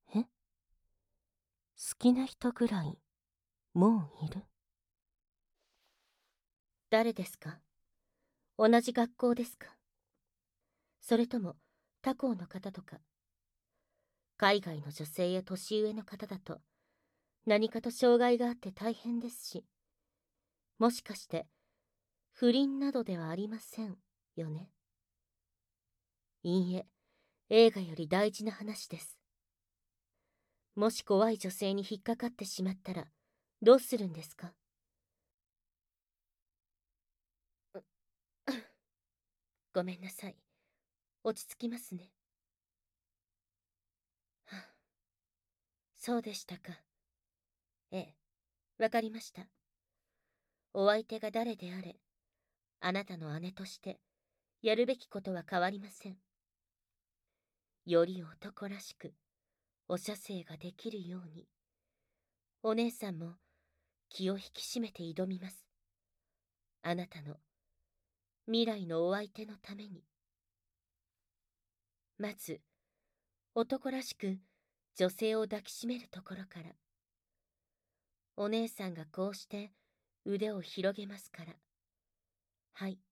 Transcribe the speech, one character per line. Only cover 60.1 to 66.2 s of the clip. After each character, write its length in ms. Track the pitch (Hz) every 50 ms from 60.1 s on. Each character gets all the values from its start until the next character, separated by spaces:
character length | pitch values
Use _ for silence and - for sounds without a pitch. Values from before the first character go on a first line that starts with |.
| 208
精 280 | 196 - - 202 180 160
が 140 | - 160
で 140 | 147 160 180
き 180 | 185 - - 226
る 160 | 220 208 180
よ 140 | 170 180 185 180
う 40 | 160
に、 180 | 156 165 - _ _ _ _ _ _ _ _ _ _ _ _ _ _ _ _ _ _ _ _ _ _ _ -
お 120 | 220 220
姉 160 | 226 233 233
さ 200 | 233 - 226 202
ん 80 | 180 160
も 160 | 165 170 175 _ _ _ _ _ _ _ _ _ _ _ _ _ _ _
気 200 | - - 190 185
を 80 | 196
引 60 | 196 - - -
き 80 | -
締 200 | - - - 247
め 100 | 226 208
て 120 | - - 175
挑 220 | 165 160 185 185
み 140 | 190 190 180
ま 100 | 185 185
す。 160 | - - - _ _ _ _ _ _ _ _ _ _ _